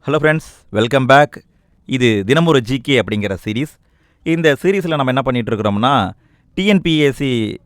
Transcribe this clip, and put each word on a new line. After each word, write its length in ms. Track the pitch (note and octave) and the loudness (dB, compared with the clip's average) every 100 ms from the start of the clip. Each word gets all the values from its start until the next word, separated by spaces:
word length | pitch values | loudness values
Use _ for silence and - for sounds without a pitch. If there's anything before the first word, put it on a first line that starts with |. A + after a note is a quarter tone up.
| - | -2
ஹலோ 100 | D3+ | 0
ஃப்ரெண்ட்ஸ், 460 | D#3 D#3 - - _ | 0 -2 -6 -20 _
வெல்கம் 360 | G#2 A#2 C3+ B2+ | -2 0 0 4
பேக். 380 | C#3 D3 - _ _ _ _ - | 4 4 -2 _ _ _ _ -8
இது 380 | B2+ B2 G#2+ G2 | 0 2 2 0
தினமொரு 340 | C#3+ E3 C#3+ | 2 4 2
ஜி 180 | A2+ C3+ | 0 -6
கே 220 | C3+ C3 | 0 0
அப்படிங்கிற 360 | G2+ G#2+ G2+ F#2+ | 0 -4 -4 -6
சீரீஸ். 340 | - G#2+ D3+ _ _ _ _ _ | -6 -6 -6 _ _ _ _ _
இந்த 340 | D#3+ E3+ D#3+ C#3 | -4 0 2 2
சீரீஸ்ல 260 | F#3 G3 E3+ | 0 -2 -2
நம்ம 160 | D3+ | -2
என்ன 180 | C3 B2+ | 0 0
பண்ணிட்டு 340 | C3 B2 G#2+ A2 | -2 -4 -4 -2
இருக்கிறோம்னா, 540 | G#2 G2+ B2 C#3 F#2+ - _ _ _ | -2 0 0 0 -2 -8 _ _ _
டி 120 | - F#3+ | -4 0
என் 140 | G3 | 2
பி 180 | E3+ D#3 | 2 0
எஸ் 180 | C#3+ C3 | 0 0
சி 420 | C#3 A#2+ G#2+ G#2 | -4 -2 -4 -8